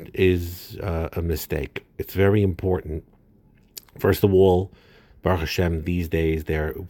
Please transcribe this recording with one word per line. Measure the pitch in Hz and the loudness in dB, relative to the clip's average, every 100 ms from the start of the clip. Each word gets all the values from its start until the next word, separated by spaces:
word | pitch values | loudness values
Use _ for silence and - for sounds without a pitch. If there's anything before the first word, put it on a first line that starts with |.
| - | -12
is, | - 92 90 85 90 - 95 | 2 2 2 -2 -10 -16 -12
uh, | 95 82 82 | -6 -6 -6
a | - | -6
mistake. | 82 78 - 78 67 - - - | -4 -4 -4 -6 -6 -12 -16 -12
It's | - | -8
very | 95 98 104 | 2 4 4
important. | 98 85 95 90 82 78 - _ _ _ _ _ _ - - - | 2 0 -2 -2 -4 -10 -12 _ _ _ _ _ _ -20 -20 -2
First | 98 92 | 0 4
of | 104 | 4
all, | 92 95 90 98 - _ - _ - | 6 6 4 0 -8 _ -20 _ -6
Baruch | 87 90 | -2 0
Hashem, | 78 - 87 82 | -2 -2 -2 -2
these | 78 90 82 | -2 -4 -2
days, | 82 80 80 | 0 0 -2
there | 78 78 76 | -2 -4 -4
are | 80 | -6